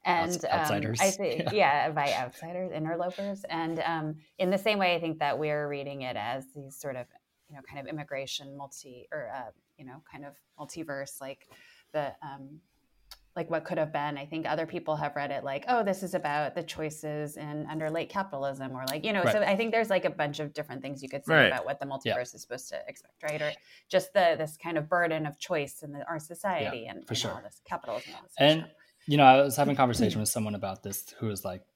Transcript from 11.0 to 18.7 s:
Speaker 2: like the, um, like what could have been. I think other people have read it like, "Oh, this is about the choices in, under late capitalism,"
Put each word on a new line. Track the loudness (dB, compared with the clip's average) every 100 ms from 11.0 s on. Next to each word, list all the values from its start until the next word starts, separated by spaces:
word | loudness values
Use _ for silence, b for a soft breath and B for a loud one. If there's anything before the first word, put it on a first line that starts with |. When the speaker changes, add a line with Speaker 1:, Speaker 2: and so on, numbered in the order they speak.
| -8 -10
Speaker 2:
like | -12 -14 _ b b b b
the, | -4 -4 -6
um, | -12 -12 -16 -20 _ _ _ _ _ -20 _ -8
like | -2
what | -2 0
could | 0
have | 0
been. | 0 -2 -4
I | -6
think | -4 -2
other | -2 -2
people | -4 -2 0
have | 0 -2
read | -2
it | -2
like, | -4 -4 0
"Oh, | 2
this | 2 0
is | -2
about | -2 0 0 0 -2
the |
choices | -6 -4 -6 -4 -6 -4 -4 -6
in, | -8 -6 -4
under | -4 -2
late | -2 -2
capitalism," | -4 -4 -2 -4 -4 -6